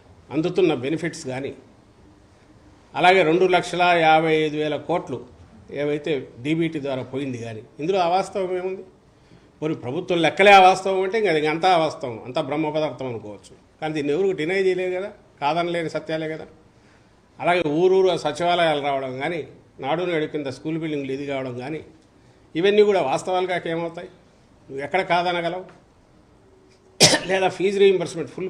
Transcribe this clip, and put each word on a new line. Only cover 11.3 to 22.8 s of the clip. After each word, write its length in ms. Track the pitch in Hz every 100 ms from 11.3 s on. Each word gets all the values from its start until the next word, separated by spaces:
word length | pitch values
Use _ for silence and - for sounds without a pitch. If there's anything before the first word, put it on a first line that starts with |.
అది 160 | 156 151
అంతా 140 | 160 185 175
అవాస్తవం, 380 | 156 - 131 110 107
అంతా 140 | 160 139
బ్రహ్మ 220 | 151 151 156
పదార్థం 300 | 151 127 131
అనుకోవచ్చు. 400 | 110 104 101 - - _ -
కానీ 120 | 156 151
దీన్ని 160 | 143 151
ఎవరు 120 | 196 151
డినై 200 | 156 196 185
చేయలేదు 260 | 180 185 185
కదా, 120 | 202 - _ -
కాదనలేని 500 | 147 165 175 170 156 151
సత్యాలే 320 | 151 160 156
కదా. 120 | 156 - - _ _ _ _ _ _ _ -
అలాగే 240 | 151 180 156 151
ఊరూరు 300 | 185 190 185
ఆ 40 | 165 151
సచివాలయాలు 560 | 147 175 180 165 147 143
రావడం 260 | 139 131 127
కానీ, 180 | 151 170 - - _ -
నాడు 180 | 135 160 180
నేడు 180 | 160 151
కింద 140 | 156 135 131
స్కూల్ 200 | 156 160
బిల్డింగ్లు 300 | 160 147 135 135
ఇది 100 | 143
కావడం 220 | 135 131 120
కానీ, 160 | 131 156 - - _ _ _ _ _
ఇవన్నీ 300 | 156 196 208